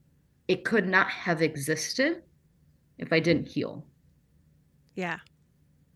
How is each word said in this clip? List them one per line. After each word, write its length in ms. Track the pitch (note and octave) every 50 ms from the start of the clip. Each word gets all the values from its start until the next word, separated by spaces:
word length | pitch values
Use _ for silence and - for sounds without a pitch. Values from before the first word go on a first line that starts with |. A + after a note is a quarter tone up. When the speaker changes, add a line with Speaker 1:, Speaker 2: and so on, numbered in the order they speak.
| _ _ _ _ _ _ _ _ _ -
Speaker 1:
it 140 | F#3 F#3 -
could 220 | - A3+ A3 F#3 F#3
not 220 | F#3 F#3 - -
have 320 | - - - F#3+ E3+ D#3
existed 800 | E3 D#3+ D#3+ D#3 C3+ D3+ D#3 D3+ - - - - C4 D4+ E4+ - - _ _ _ _ _ _ _ _ _ _ _ _ _ _ -
if 140 | - - E3
I 60 | E3
didn't 280 | D#3+ E3+ E3 - - -
heal. 360 | - - - - - - - - _ _ _ _ _ _ _ _ _ _ _ _ _ _ _ _ _ _ _ _ -
Speaker 2:
Yeah. 240 | - F#3 F3 E3 - - - _ _ _ _ _ _ _ _ _ _ _ _ _